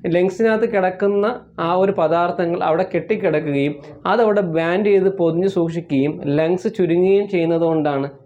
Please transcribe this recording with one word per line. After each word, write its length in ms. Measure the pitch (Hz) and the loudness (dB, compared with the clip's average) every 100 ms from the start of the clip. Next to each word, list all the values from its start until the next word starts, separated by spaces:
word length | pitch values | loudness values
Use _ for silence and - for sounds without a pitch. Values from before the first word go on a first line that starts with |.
| 180 | 0
ലങ്സിനകത്ത് 540 | 170 185 185 226 220 226 | 0 0 2 0 2 0
കിടക്കുന്ന 520 | 202 185 180 202 202 208 247 - - 165 | 0 -2 0 -2 0 -2 -4 -12 -6 -2
ആ 20 | 180 | 2
ഒരു 100 | 196 190 | 0 2
പദാർത്ഥങ്ങൾ 600 | 156 170 175 180 170 175 180 | 0 2 0 -2 -2 -2 0
അവിടെ 180 | 160 185 | 0 0
കെട്ടിക്കിടക്കുകയും 800 | 175 165 214 190 151 156 143 143 147 - - 175 | -4 -2 -2 0 0 -2 -2 -2 -4 -14 -8 -2
അതവിടെ 320 | 214 220 208 185 160 | 2 2 2 0 -2
ബാൻഡ് 340 | 165 180 214 | 0 0 2
ചെയ്ത് 180 | 196 185 190 | 4 2 0
പൊതിഞ്ഞ് 280 | 165 165 190 196 | 0 0 -2 0
സൂക്ഷിക്കുകയും 580 | 165 165 165 139 143 156 143 143 | -2 -4 -2 0 0 -2 -2 0
ലങ്സ് 320 | 160 180 220 220 | 0 0 -2 -2
ചുരുങ്ങുകയും 500 | 175 170 185 196 202 | 0 2 4 2 2
ചെയ്യുന്നതുകൊണ്ടാണ് 760 | 190 165 165 165 160 151 139 143 - | -2 0 2 2 2 0 -2 -4 -8